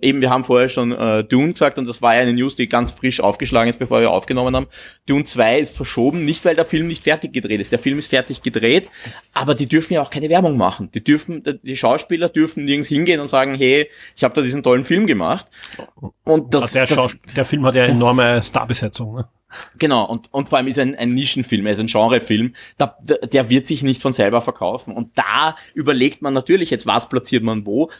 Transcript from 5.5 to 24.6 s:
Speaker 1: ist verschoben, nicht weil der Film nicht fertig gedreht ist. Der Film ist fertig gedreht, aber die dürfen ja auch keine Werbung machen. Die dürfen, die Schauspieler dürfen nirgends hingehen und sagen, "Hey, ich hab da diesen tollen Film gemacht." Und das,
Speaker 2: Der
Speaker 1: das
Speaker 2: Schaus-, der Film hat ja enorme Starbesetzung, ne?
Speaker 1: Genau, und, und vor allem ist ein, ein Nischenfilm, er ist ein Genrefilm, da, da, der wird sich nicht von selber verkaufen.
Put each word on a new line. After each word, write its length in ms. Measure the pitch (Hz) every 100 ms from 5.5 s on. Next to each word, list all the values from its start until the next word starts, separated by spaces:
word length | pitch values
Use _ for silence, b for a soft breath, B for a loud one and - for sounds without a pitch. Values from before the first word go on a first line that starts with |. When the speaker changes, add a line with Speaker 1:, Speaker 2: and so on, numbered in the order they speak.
| 135
Speaker 1:
ist 180 | 147 -
verschoben, 500 | - - 127 170 151
nicht 200 | 165 175
weil 100 | 160
der 100 | 165
Film 200 | 160 170
nicht 200 | 165 -
fertig 280 | 156 151
gedreht 260 | 127 101 107
ist. 120 | 98
Der 80 | 117
Film 180 | 135 143
ist 140 | -
fertig 320 | 131 - 139
gedreht, 480 | 127 113 113 165 - B B B B
aber 220 | 135 131 135
die 120 | 135
dürfen 280 | 202 160 165
ja 80 |
auch 80 | 135
keine 180 | 143 151
Werbung 280 | 170 175 131
machen. 340 | 92 - 95
Die 100 | 113
dürfen, 380 | 143 151 - 160 147 147
die 120 | 131 131
Schauspieler 540 | 117 147 - 165 170
dürfen 360 | 156 156 156 143
nirgends 240 | 143 139
hingehen 300 | 147 175 160
und 100 | 143
sagen, 260 | 135 135 135
"Hey, 340 | 127 139 147 B B -
ich 80 |
hab 120 | 127 151
da 80 |
diesen 180 | 127 139
tollen 240 | 123 123 131
Film 220 | 170 214
gemacht." 400 | 107 82 185 - B B B B _ - -
Und 300 | - 156 123
das, 200 | 139 -
Speaker 2:
Der 120 | 131 127
Speaker 1:
das 100 | 139
Speaker 2:
Schaus-, 220 | 127 - - 143
der 100 | 131
Film 200 | 147 131
hat 80 |
ja 120 | 127 123
enorme 580 | 120 120 127 120 120
Starbesetzung, 720 | - - - - 107 - 113 120
ne? 120 | 120 _ _ B B -
Speaker 1:
Genau, 260 | 156 123
und, 300 | 98 117 -
und 160 | 139 139
vor 80 | 139
allem 100 | 131
ist 100 | 135
ein, 160 | 131 143
ein 180 | 120
Nischenfilm, 520 | 123 139 135 120 107 104
er 60 |
ist 80 | 101
ein 80 | 113
Genrefilm, 680 | 113 113 123 117 107 123 B B -
da, 200 | 143 -
da, 140 | - 143
der 340 | 123 139 117
wird 180 | 131 127
sich 160 | 147
nicht 180 | 135 127
von 100 | 139
selber 300 | 123 101 117
verkaufen. 520 | 117 -